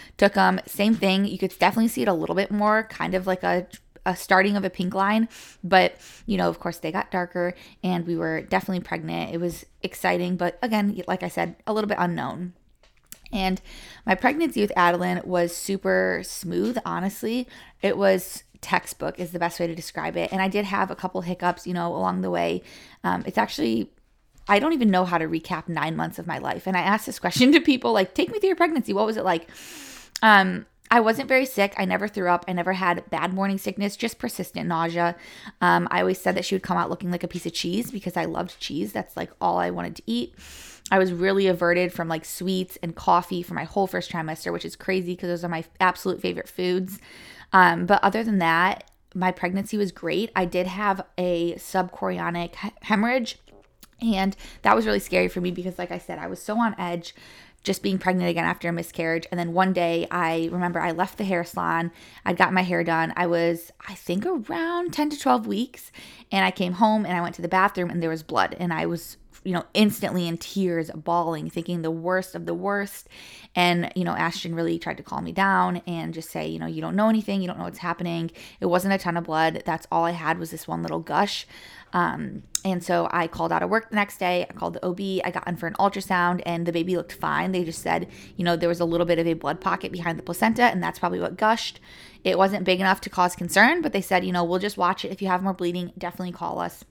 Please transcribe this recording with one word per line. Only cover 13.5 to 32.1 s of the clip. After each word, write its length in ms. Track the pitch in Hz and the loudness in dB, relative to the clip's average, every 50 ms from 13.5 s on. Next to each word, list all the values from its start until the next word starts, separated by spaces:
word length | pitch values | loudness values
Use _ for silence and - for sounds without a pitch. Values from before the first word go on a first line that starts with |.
| 185 - - - - - - - - - - | -2 -2 -6 -14 -18 -18 -18 -20 -20 -8 0
my 100 | 233 190 | 0 0
pregnancy 460 | 185 - 247 294 311 339 285 - 233 | 4 4 2 2 2 0 0 2 0
with 100 | 208 202 - | 0 2 4
Adeline 460 | 185 175 175 175 175 180 180 180 180 - | 4 4 4 4 2 0 -2 -2 -2 -2
was 320 | - 180 175 175 170 175 | 0 2 2 2 0 -2
super 680 | - - - 196 190 - 190 185 185 185 185 180 175 180 | -6 -4 -4 -4 -2 0 2 2 4 4 2 0 -2 -4
smooth, 540 | - - - - 170 175 175 202 226 247 240 - | -8 -10 -8 -6 -4 -2 0 0 0 -2 -4 -4
honestly. 600 | 175 170 175 180 196 202 - - 220 233 254 247 - - - - - _ _ | -4 -4 -2 -2 -4 -4 -4 -4 -2 -2 -2 -4 -6 -12 -20 -20 -20 _ _
It 160 | - 202 - | 0 0 2
was 460 | - 202 196 190 185 180 - - - - _ _ - | 4 4 4 4 4 0 -6 -12 -14 -16 _ _ -18
textbook 580 | - - 190 175 - - - - 143 156 - - | -4 -2 -2 -2 -2 -4 -10 -6 -6 -8 -6 -6
is 120 | 180 165 | -10 -8
the 80 | 180 170 | -4 -2
best 200 | 170 170 170 - | -2 -2 -2 -2
way 80 | 175 | -4
to 80 | 165 165 | -4 -4
describe 420 | 175 - - - 165 156 160 151 | -8 -10 -10 -8 -6 -6 -4 -4
it. 140 | 170 170 - | -4 -4 -2
And 100 | 185 190 | 0 0
I 60 | 190 | 0
did 180 | 190 185 202 208 | 0 0 0 -2
have 240 | 190 202 190 190 190 | 0 0 -2 -2 -2
a 60 | 175 | -4
couple 260 | - - 180 - 185 | -6 -8 -6 -6 -4
hiccups, 460 | 175 175 180 175 180 180 175 - - | -4 -4 -6 -2 0 -2 -2 -2 -6
you 60 | 180 180 | -6 -4
know, 220 | 175 170 170 175 | -2 -2 -2 -2
along 260 | - 185 185 180 185 | -2 -2 0 0 -2
the 80 | 185 185 | -2 -2
way. 320 | 175 175 - - 170 185 - - - - - - - _ - | 0 0 0 0 -2 -4 -6 -12 -20 -20 -20 -20 -20 _ -2
Um, 200 | 180 185 175 - | -2 -2 -2 -4
it's 120 | 190 - | -2 0
actually, 540 | 208 208 - - - 302 233 226 233 202 - _ _ _ _ _ _ _ _ _ - - | 0 0 0 0 -2 0 0 0 0 -2 -4 _ _ _ _ _ _ _ _ _ -16 0
I 120 | - 202 202 | 2 4 4
don't 140 | 262 320 330 | 4 4 2
even 180 | 269 240 208 | 4 4 4
know 120 | 190 185 185 | 6 4 4
how 140 | 175 180 | 2 2
to 80 | 165 160 | 0 0
recap 420 | 160 165 165 165 - 185 156 - | 0 -2 -4 -4 -4 -6 -6 -4
nine 280 | - 165 156 147 160 160 | -4 -2 -2 -2 -2 -2
months 240 | 156 160 165 - - | -2 -4 -4 -6 -8
of 80 | 160 | -8
my 100 | 170 151 | -6 -6
life. 300 | 131 - 135 - - - | -4 -4 -4 -4 -4 -4
And 100 | 185 185 | -2 0
I 40 | 180 | 0
asked 240 | 160 185 202 220 - | 2 2 2 0 0
this 140 | - - - | -6 -10 -4
question 320 | - 180 - 226 247 262 | -4 -2 4 6 6 8
<laughs> 20 | 294 | 8
to 60 | - | 8
people, 320 | - - 269 240 - 240 | 8 6 2 4 2 2
like, 220 | 226 208 190 - - | 4 4 2 2 2
"Take 180 | - 381 359 | 0 0 0
me 80 | 466 415 | 0 0
through 100 | 392 381 | 2 2
your 60 | 359 | 4
pregnancy. 380 | - 339 320 330 277 - - 202 | 4 4 4 4 0 0 0 0
What 120 | 196 220 | 2 2
was 120 | 220 220 | 0 0
it 80 | 214 - | 0 0
like?" 240 | 185 170 170 - - - - - - - - - - - - - - _ _ | 0 0 0 -2 -8 -18 -20 -20 -18 -18 -18 -18 -18 -18 -20 -20 -20 _ _
Um, 440 | - 220 208 196 190 185 180 180 - - _ _ _ - | 8 10 10 10 8 6 0 -4 -8 -12 _ _ _ 6
I 80 | 226 233 | 6 6
wasn't 280 | 220 220 226 220 269 | 6 6 2 0 2
very 180 | - 262 262 269 | 2 4 4 4
sick. 280 | 262 - - 196 196 - | 2 2 0 0 0 2
I 80 | - 196 | -2 -2
never 220 | 185 185 185 196 | 0 0 0 -2
threw 220 | 214 | -2